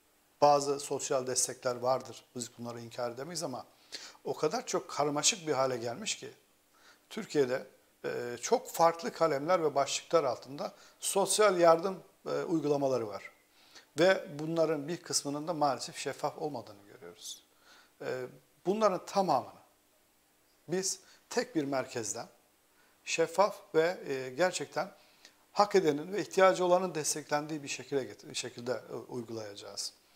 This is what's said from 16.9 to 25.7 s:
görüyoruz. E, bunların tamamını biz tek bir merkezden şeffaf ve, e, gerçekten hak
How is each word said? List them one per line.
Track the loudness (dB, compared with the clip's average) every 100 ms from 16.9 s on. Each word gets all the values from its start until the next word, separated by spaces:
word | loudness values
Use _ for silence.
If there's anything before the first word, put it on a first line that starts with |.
görüyoruz. | -20 -20 -16 -16 -16 _ _ _ -20 _ _
E, | -8 -6 -8 -14 _ _ -2
bunların | 2 2 2 0
tamamını | 0 2 2 0 -10 _ _ _ _ _ _ _ _ _ _ -6
biz | -4 -2 -6 -10 -20 -6
tek | -4 -2 -2
bir |
merkezden | -2 -2 -4 -4 -6 -8 -12 _ _ _ _ _ _ _
şeffaf | -4 0 2 2 2 0 0
ve, | 2 2 0 -6
e, | -6 -4
gerçekten | 0 0 0 -4 -4 -6 -10 _ _ -20 _ _
hak | 2 4